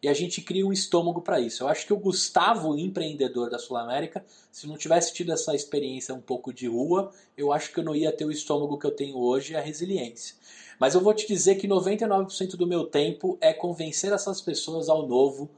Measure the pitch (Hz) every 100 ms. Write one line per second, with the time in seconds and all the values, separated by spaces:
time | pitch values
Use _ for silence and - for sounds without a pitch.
0 | 143 147 175 - - 185 196 190 - 170
1 | 170 170 175 165 113 - 131 151 - 208
2 | 196 - - 180 185 220 160 147 185 185
3 | 160 143 127 123 120 120 - 123 117 135
4 | 160 196 - _ _ - 151 151 160 170
5 | 170 - 170 160 - 143 - 143 131 131
6 | - 131 - 127 - 123 123 117 151 185
7 | 196 - _ - 143 - - 175 160 151
8 | 156 156 151 147 - 147 143 143 147 143
9 | 139 135 123 135 151 160 147 151 180 190
10 | 117 - - - - - - - 131 180
11 | 202 214 - 190 190 196 196 190 180 214
12 | 220 196 196 - 185 175 175 170 - 147
13 | 151 165 190 - 160 - 175 165 160 -
14 | 196 196 202 185 - 143 - 165 160 156
15 | 135 123 139 135 147